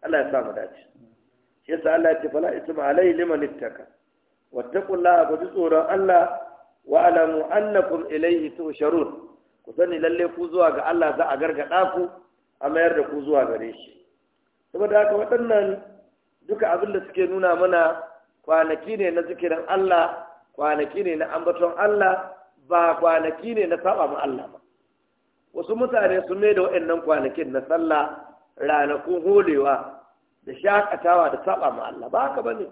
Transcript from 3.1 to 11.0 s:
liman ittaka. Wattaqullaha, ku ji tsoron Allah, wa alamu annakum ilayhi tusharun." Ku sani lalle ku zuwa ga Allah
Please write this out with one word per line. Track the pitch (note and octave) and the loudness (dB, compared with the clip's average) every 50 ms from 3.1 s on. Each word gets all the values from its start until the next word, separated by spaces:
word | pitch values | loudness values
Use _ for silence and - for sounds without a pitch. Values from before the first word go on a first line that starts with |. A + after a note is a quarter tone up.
| E3 | 4
liman | D#3+ F3 F3 D#3+ D3 D3 | 2 0 -2 -2 -2 -2
ittaka. | C#3+ - - - A2+ - - - - _ _ _ _ _ _ _ _ _ _ _ _ - | -6 -6 -8 -12 -12 -12 -14 -20 -20 _ _ _ _ _ _ _ _ _ _ _ _ -10
Wattaqullaha, | B2+ A2+ A#2+ C3+ F#3 - F#4+ F#3+ F3+ F3 F3 F3+ E3+ D#3+ D3+ | -10 -10 -4 -4 -6 -4 -2 -4 0 4 4 6 6 4 4
ku | D#3 D#3 | 0 -4
ji | F3 F#3 - | -4 -6 -4
tsoron | G3 E3+ E3 D#3+ D#3 D#3+ - | -2 0 2 2 2 2 2
Allah, | F3 F#3+ G3 F#3+ F3+ F3 D#3+ - - - - - - - _ _ _ _ _ | 0 0 2 4 4 4 4 4 -2 -8 -12 -14 -20 -20 _ _ _ _ _
wa | C3 C#3+ D#3+ E3+ | 0 2 4 4
alamu | F3 F3 E3 E3 D#3+ D#3+ D#3 D#3 D#3 | 6 4 4 2 2 2 -2 -4 0
annakum | E3 G#3 G#3 G#3 G#3 G3 F3+ - E3+ E3 E3+ - | 0 -2 0 2 2 0 2 2 -2 -6 -6 -6
ilayhi | D#3 D#3 D#3+ E3+ F3 E3+ D#3 D3+ - - | -4 -2 0 2 2 0 0 -4 -8 -10
tusharun." | E3+ D#3 D3 - D3 D3 D#3+ E3+ D3 - - - - - - _ _ _ _ _ _ | -10 -10 -6 -2 -2 0 0 0 -2 -2 -6 -14 -18 -20 -20 _ _ _ _ _ _
Ku | - - - | -18 -2 0
sani | F3 F3 F3 D#3+ | 0 0 0 -2
lalle | D#3+ E3 E3+ E3+ F3 E3+ E3+ | 0 0 0 0 -2 -2 -2
ku | E3+ F3 E3+ | -6 -8 -4
zuwa | D#3+ F3+ F3+ D#3+ D3+ | 2 4 4 4 4
ga | - - D#3 | 0 -2 -2
Allah | E3+ E3+ | 0 0